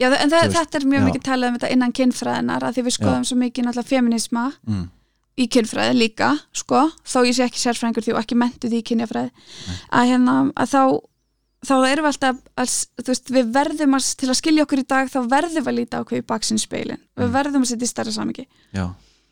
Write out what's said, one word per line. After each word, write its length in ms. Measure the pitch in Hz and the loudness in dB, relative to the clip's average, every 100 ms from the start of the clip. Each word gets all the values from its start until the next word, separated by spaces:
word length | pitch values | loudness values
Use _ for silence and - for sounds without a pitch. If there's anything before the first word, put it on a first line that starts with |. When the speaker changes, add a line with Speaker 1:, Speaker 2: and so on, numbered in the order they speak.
Speaker 1:
Já, 80 | 254 | 2
þa-, 80 | 269 | 2
en 120 | 294 | 4
það, 100 | 330 | 4
Speaker 2:
Þú 60 | 311 | 4
veist, 80 | 320 | 2
Speaker 1:
þetta 160 | 311 | -2
er 120 | 311 269 | -2 0
mjög 100 | 277 | 2
Speaker 2:
já. 40 | 262 | 2
Speaker 1:
mikið 160 | 262 | 0
talað 260 | 269 254 247 | -2 -2 -2
um 60 | 240 | -2
þetta 120 | 254 | 0
innan 220 | 254 247 | 0 2
kynfræðinar, 680 | 247 254 240 247 240 240 254 262 | 2 0 0 -2 -2 -2 -2 -4
að 80 | |
því 80 | 240 | -4
við 80 | 247 | -2
Speaker 2:
Já. 80 | - | 0
Speaker 1:
skoðum 260 | 208 247 247 | 0 0 0
svo 80 | 247 | 0
mikið 260 | 247 247 | -2 -2
náttúrulega 280 | 240 240 240 | -4 -4 -2
feminisma 600 | 262 240 233 - 233 247 - - | 2 2 0 -2 -4 -4 -6 -6
Speaker 2:
Mm. 240 | 101 87 - _ _ _ - | -6 -6 -12 _ _ _ -4
Speaker 1:
í 80 | 240 | 0
kynfræði 460 | 247 220 - 220 254 | 2 2 0 0 2
líka, 440 | 226 - 214 294 - | 2 0 0 0 -4
sko, 380 | - - 247 311 - | -10 0 2 2 -2
þó 140 | - 254 | -4 2
ég 100 | 247 | 2
sé 100 | 247 | 2
ekki 160 | 247 - | 0 -2
sérfræðingur 440 | 247 233 233 226 | -2 -2 -2 -2
því 80 | 226 | -2
og 60 | 226 | -2
ekki 160 | 220 240 | -2 0
menntuð 360 | 240 - 233 | 0 -2 -4
í 100 | 233 | -4
kynjafræði, 480 | 220 233 226 233 247 | -2 -2 -2 -4 -6
Speaker 2:
Nei. 440 | - - - - 90 - | -10 -20 -16 -12 -12 -2
Speaker 1:
að 160 | - 247 | 2 4
hérna, 440 | 254 247 269 269 | 4 4 2 0
að 160 | - 254 | 0 0
þá 140 | 269 262 285 - _ _ _ _ _ | 2 2 2 -4 _ _ _ _ _
þá 120 | - 262 262 | 0 2 2
erum 120 | 285 | 2
við 60 | 302 | 0
alltaf 260 | 269 262 254 - - | 0 -2 -2 -6 -6
að 80 | 247 | -4
s-, 200 | - - - | -4 -6 -8
þú 100 | 247 | -4
veist, 180 | 254 - | -4 0
við 220 | 254 233 | 0 2
verðum 420 | 262 302 311 294 | 2 0 0 2
að 80 | 269 | 2
s-, 120 | 254 - | 0 -2
til 120 | 254 | -2
að 100 | 254 | 0
skilja 240 | 320 311 294 | 2 2 2
okkur 160 | 269 | 0
í 40 | 262 | 0
dag, 200 | 269 269 | 0 0
þá 100 | 269 233 | -2 0
verðum 320 | 269 339 320 | 2 2 -2
við 60 | 254 | -2
að 60 | 240 | -2
líta 200 | 240 247 | -4 -6
á 60 | |
hvað 140 | 233 247 | -6 -6
í 80 | 233 | -4
baksýnisspegilinn. 760 | 226 - 220 - - - - _ - | -4 -2 -2 -4 -6 -8 -10 _ -4
Við 120 | 247 | 0
Speaker 2:
Mm. 40 | |
Speaker 1:
verðum 300 | 254 285 277 | 0 0 0
að 80 | 254 | 0
setja 160 | 233 247 | -2 -4
í 60 | |
stærra 200 | - 226 | -4 -6
samhengi. 340 | 214 214 - 262 _ _ | -4 -6 -8 -14 _ _
Speaker 2:
Já. 120 | 98 90 95 _ _ _ | -6 -4 -6 _ _ _